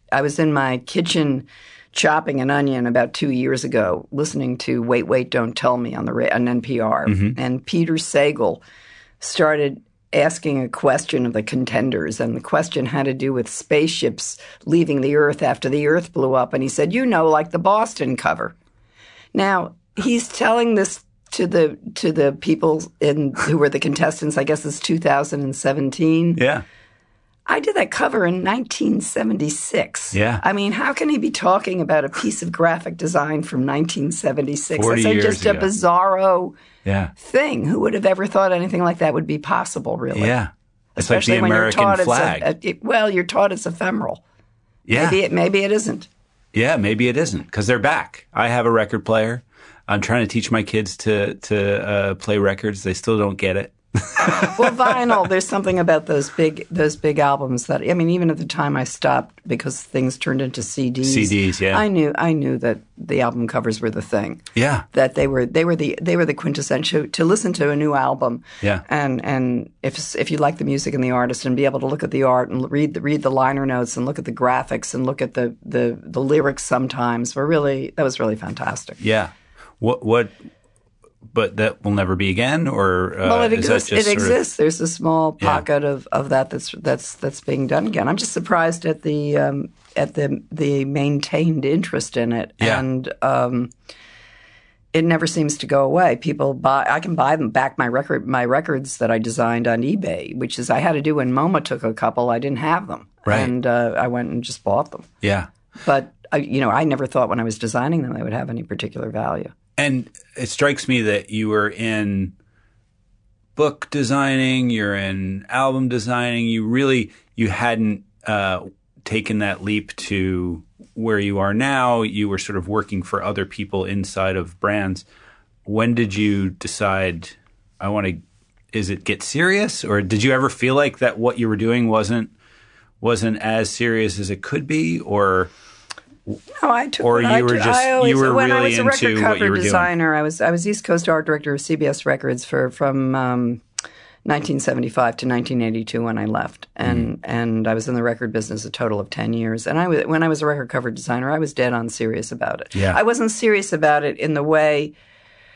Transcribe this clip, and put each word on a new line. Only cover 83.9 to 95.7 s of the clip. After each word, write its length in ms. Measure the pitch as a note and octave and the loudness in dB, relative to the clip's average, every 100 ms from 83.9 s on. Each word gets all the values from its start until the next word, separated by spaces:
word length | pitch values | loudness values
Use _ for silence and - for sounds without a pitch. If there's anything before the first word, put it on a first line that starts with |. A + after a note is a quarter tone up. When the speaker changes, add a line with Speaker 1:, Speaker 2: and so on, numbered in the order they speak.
| G#3 | 2
Speaker 1:
It 20 | |
Speaker 2:
sort 140 | G#3 G#3 | 2 2
of 60 | |
Speaker 1:
exists. 320 | A3+ B3 - - | 2 2 0 0
There's 240 | D#3 E3+ | 0 2
a 60 | E3+ | -4
small 500 | E3+ D#3+ D#3+ D#3+ D3+ | -2 0 2 0 0
Speaker 2:
Yeah. 120 | F#3+ | 0
Speaker 1:
pocket 300 | D3 D3 D3 D3 | 0 0 0 0
of, 200 | C#3 - | -4 -4
of 180 | - C#3 | -4 0
that 200 | C3 C3 | 0 0
that's, 220 | - - | -6 -10
that's, 440 | - - C3 - - | -6 -2 -2 -4 -8
that's 240 | C#3 - | -8 -6
being 260 | - C#3 C3 | -4 -2 0
done 220 | C#3 A3 | 0 0
again. 200 | - G#2 | 0 0
I'm 80 | F#3+ | -2
just 160 | - | -4
surprised 520 | - E3+ F3 E3 E3+ E3 | -6 0 2 2 0 -4
at 160 | D#3 | -4
the, 340 | D#3+ D3+ D3 D3 | -2 -2 0 0
um, 320 | C#3+ C#3 - - _ - | 0 -2 -8 -14 _ -4
at 180 | C#3+ - | -2 -2
the, 280 | C#3+ C#3 - | -2 -4 -6
the 320 | D3+ C#3+ C#3 C#3 | -4 0 0 0
maintained 800 | C#3+ C#3+ C#3+ - D#3 E3 D#3+ C3+ | 0 0 0 0 2 2 2 2
interest 520 | D#3+ E3+ - - - | 0 0 -4 -4 -2
in 160 | A#2 | 0
it. 180 | A#2 - - | -2 -4 -2
Speaker 2:
Yeah. 180 | A2+ G#2 | 0 2
Speaker 1:
And, 340 | C3 C3 C3 - | 0 -2 -4 -2
um, 480 | C3 C3 B2 B2 B2 - - - - - - - - - _ _ _ | 0 2 0 0 -4 -8 -20 -20 -20 -20 -20 -20 -20 -20 _ _ _
it 120 | D#3+ E3 | 0 2
never 200 | E3 E3 | 2 0
seems 320 | E3+ D3 D3 | 0 -2 -2
to 60 | |
go 180 | C3+ | 0